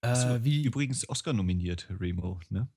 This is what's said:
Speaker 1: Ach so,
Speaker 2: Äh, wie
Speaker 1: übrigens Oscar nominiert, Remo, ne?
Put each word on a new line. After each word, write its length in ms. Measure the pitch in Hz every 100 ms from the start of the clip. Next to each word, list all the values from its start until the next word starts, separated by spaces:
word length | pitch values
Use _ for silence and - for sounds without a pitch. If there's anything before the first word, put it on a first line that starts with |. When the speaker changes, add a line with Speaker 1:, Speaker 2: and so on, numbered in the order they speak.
Speaker 1:
Ach 140 | 120 123
so, 120 | 123
Speaker 2:
Äh, 160 | 123
wie 200 | 120 147
Speaker 1:
übrigens 420 | 139 135 139 131 -
Oscar 240 | 117 -
nominiert, 540 | 123 90 90 87 87 - 92
Remo, 400 | 90 87 90 90 -
ne? 200 | 98 123